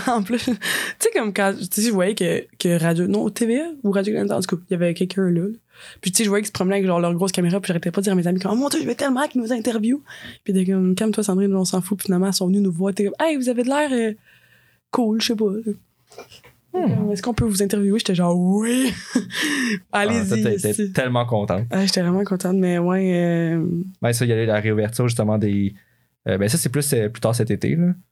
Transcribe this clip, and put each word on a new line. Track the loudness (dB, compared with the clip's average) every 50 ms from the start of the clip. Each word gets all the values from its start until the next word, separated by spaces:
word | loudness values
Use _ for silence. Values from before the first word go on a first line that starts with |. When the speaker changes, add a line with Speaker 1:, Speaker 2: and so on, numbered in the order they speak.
| 0
Speaker 1:
<laughs> | 0
en | 0 0 0
plus, | 0 -2 -2 0
tu | -2 -2 -2 -2 -4 -4 -4 -4 -6 -2 0
sais, | 0 2 2
comme | 2 0 0 0
quand, | 0 0 0 0
tu | -2 -6 -6
sais, | -2 -2 0
je | 2 2
voyais | 2 2 2 0
que, | 0 0 0 0 -2 -4 -6 _ -2
que | 0 2 2 2 2
Radio, | 2 2 2 2
non, | 0 0 0 0 -2
T | -2 -2 0
V | 0 0 0
A | -2 -4 -6 -4 -2
ou | 0 0
Radio-Canada, | 0 0 0 -2 -2 -2 0 -2 -2
en |
tout | -2 -2 -4
cas, | -6 -4 -4
il | -2
y |
avait | 0 0 0 0
quelqu'un | 0 -2 -2 -2 0 0 2
là, | 2 0 0
là. | -2 -6 -10 _ _ _ -20 -20 -20 -20 -10
Puis, | -6 -2
tu | 0 2
sais, | 2
je | 2
voyais | 2 0 0
qu'il | -2
se | -2
promenait | -2 0 0 2 2
avec, | 2 2
genre, | 2 2
leur | 2 0 0
grosse | 0 0 0
caméra, | 0 0 0 0 0 0
puis | -2 -2
j'arrêtais | -2 -2 -2 -2 -2
pas | -2
de | 0
dire | 0 0
à |
mes | 2 2
amis, | 0 0 -2
comme, « | -2 -2 0
Oh |
mon | 0 0 0
Dieu, | -2 -2 -2
je |
vais | -2 -2
tellement | -2 -2 -2 0 0 -2 -2
qu'ils | -2 -4
nous | -2 -2 -4
interviewent. » | -2 -2 -2 -2 0 0 0 -2 -2 -4 -10 -20 -18 -18 -20 -20 -10 _
Puis | -2 0
t'es | 2 2
comme, « | 2 2 2 2 2 2
Calme-toi, | 2 0 0 0 0 0
Sandrine, | 0 2 2 2 2 2
on | 0 0
s'en | 0 0 -2
fout. » | -2 -2 -4 -4
Puis | -2
finalement, | 0 0 2 2
ils | 0 0
sont | 0 0 0
venus | 2 2 2
nous | 0 0
voir, | 0 -2 -2 0
t'es | 0 -2
comme, « | -2 -2 0
Hey, | 0 0 0
vous | 0 0 0
avez | 0 0 0
de | 0
l'air, | 0 0 0 0 0
euh, | 0 0 -2 -4 -6 _ _ -20 _ _ _ _ _ _ _ _ _ _ _
cool, | -2 0 0 2 0 0 0
je | -2
sais | 0
pas. » | 0 0 0 -2 -2 -4 -6 -6 -8 _ _ _ _ _ _ -20 -20 -20 -20 -20 -20 -20 -20 -20 _ _ _ -4
Speaker 2:
Hmm. | 0 0 2 2
Speaker 1:
Comme, « | 2 0 0 -2
Est-ce | -2
qu'on | -2 -2 -2
peut | 0 0
vous | 0 2 2 0
interviewer ? » | 2 2 2 2 2 2 2
J'étais | 2 0 2
genre, « | 2 2 2 2 2
Oui. | 2 2 2 2 2 2 2 2 2 0 -2 -4 -6 -4 -4 -4 -4 -4 -4 -4 -2
<laughs> | -2 0 0 0 -2 -2 -4 -4 _ -2
Allez-y. » | 0 0 0 0 0 0
Speaker 2:
Ah, | 0
toi, | 0
t'es, | 0 2 2 0
t'es | 0 0 0
Speaker 1:
esti. | 0 0 -2 -2 0
Speaker 2:
tellement | 0 0 2 2 0 0
contente. | 0 0 0 0 0 0 -2 -2 -2
Speaker 1:
Ah, | 0 0 0
j'étais | 0 0 0
vraiment | 0 2 2 0 0
contente, | 0 -2 -2 0 0 2 2
mais | 2 2 2 2
ouais, | 2 0 0 2 2 2 2
euh, | 2 2 2 2 2 0 0 0 0 0 -2 -2 -4 -6 -8 -8 _
Speaker 2:
Ben, | -2 0 0
ça, | 2 2
il | 2
y | 2
a | 2
eu | 2
la | 2 2 2
réouverture, | 2 2 2 2 0 0 0 0 0 0
justement, | 0 0 0 0 2
des, | 2 2 0 2 0 0 -2 -4 -6 _ _ _ _ _ _ _ _ _ -2
euh, | 0 0
ben, | 2 0
ça, | 0 0
c'est | -2 -2
plus, | -2 -2 -2 0 0
euh, | 0 0 0
plus | -2 -2
tard | -2 0 0
cet | 0 0 0
été, | 0 0 0 0 2
là. | 2 2 2 0 -2 -6 _